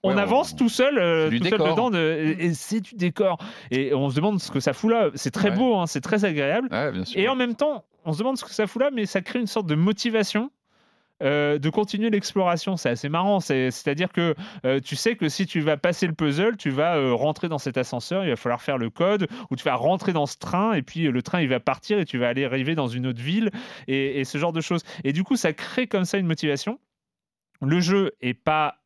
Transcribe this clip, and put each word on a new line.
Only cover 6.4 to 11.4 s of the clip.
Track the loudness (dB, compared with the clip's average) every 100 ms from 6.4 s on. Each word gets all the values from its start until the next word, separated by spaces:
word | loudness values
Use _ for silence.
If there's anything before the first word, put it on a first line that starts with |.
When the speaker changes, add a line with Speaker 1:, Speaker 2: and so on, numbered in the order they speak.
| 0 0 0
Speaker 2:
Ouais, | -2 -2
bien | -2 -4
sûr. | 0
Speaker 1:
Et | 0
en | 2
même | 0 0
temps, | -2 -2 _ _ -6
on |
se | -2
demande | -2 -2
ce | -6
que |
ça | -4 -2
fout | 0
là, | 0
mais | 0 -2
ça | -2
crée | -4 -4
une | -2
sorte | -2 0
de | 2
motivation, | 2 2 0 0 0 -2 -4 _ _ _ _ _ _ _
euh, | 0 2